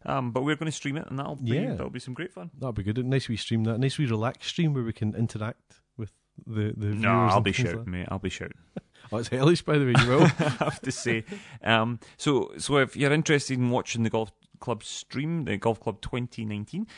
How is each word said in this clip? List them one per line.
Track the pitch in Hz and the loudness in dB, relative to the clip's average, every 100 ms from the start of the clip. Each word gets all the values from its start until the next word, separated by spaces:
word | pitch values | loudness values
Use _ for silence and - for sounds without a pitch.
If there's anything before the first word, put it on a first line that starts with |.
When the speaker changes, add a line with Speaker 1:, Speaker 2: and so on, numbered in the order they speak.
| - | -6
Speaker 1:
Um, | 139 123 | -4 -2
but | 120 | -2
we're | 139 151 | 0 -2
gonna | 160 | -4
stream | - 143 143 | -6 -6 -6
it, | - | -6
and | 135 | -8
that'll | 139 143 | -8 -4
be, | 123 131 | -2 0
Speaker 2:
Yeah. | 247 | 0
Speaker 1:
that'll | 101 - | -4 -6
be | 127 | -8
some | 127 | -10
great | 127 - | -10 -10
fun. | 185 180 | -12 -16
Speaker 2:
That'll | 135 127 | -8 -6
be | 104 | -4
good. | 98 113 | -2 -2
A | |
nice | 123 135 - | 0 0 0
wee | 107 | -4
stream | - 113 | -2 0
that, | 110 113 | 0 2
nice | 135 - | 0 0
wee | 135 | 0
relaxed | 110 117 - - | 0 -2 -4 -6
stream | - 160 139 | -2 0 0
where | |
we | 113 | -2
can | - 107 101 | -2 -2 0
interact | 117 107 107 - _ _ _ - | -2 -2 -8 -10 _ _ _ -12
with | 104 _ _ - - | -12 _ _ -20 -6
the, | 107 107 - | -2 -2 0
the | 104 | -2
Speaker 1:
No, | |
Speaker 2:
viewers | 107 104 95 90 | 0 4 6 6
Speaker 1:
I'll | 98 | 6
Speaker 2:
and | 104 | 4
Speaker 1:
be | |
Speaker 2:
things | 95 117 | 2 0
Speaker 1:
shouting, | 90 | -2
Speaker 2:
like | 117 | -4
that. | |
Speaker 1:
mate. | 90 90 | -6 -4
I'll | 95 | -4
be | 92 | -4
shouting. | - 87 - _ - | -6 -10 -14 _ -16
<laughs> | - _ - | -16 _ -6
Speaker 2:
Oh, | 107 | -6
it's | 120 | -2
hellish, | 127 143 175 | 4 6 6
by | - 151 | 4 2
the | 131 | 4
way, | 123 | 6
you | 120 | 6
will. | 135 | 8
<laughs> | 170 - | 6 6
Speaker 1:
I | 151 - | 0 0
have | 156 - | -2 -4
to | 131 | -6
say. | - 120 113 110 202 - 120 | -4 -2 -2 -4 -12 -14 -6
Um, | - 113 113 117 - - | 2 2 2 -4 -10 -6
so, | 151 127 - 78 | 0 2 0 -4
so | - 139 | 0 2
if | 135 - | 2 2
you're | 139 | 2
interested | 151 160 143 - 131 | 2 4 2 2 0
in | 123 | 0
watching | 123 - 117 | 0 -2 -2
the | 113 | 0
Golf | 113 107 - _ - | 0 -4 -8 _ -12
Club | - 107 | -6 -6
stream, | - - - 127 151 170 | -8 -14 -10 -6 -4 -2
the | 135 98 | -2 -2
Golf | 117 110 | 0 -2
Club | - 101 | -4 -8
twenty | - 127 120 - 107 | -6 -6 -6 -6 -6
nineteen, | 104 107 170 220 | -6 -6 -8 -8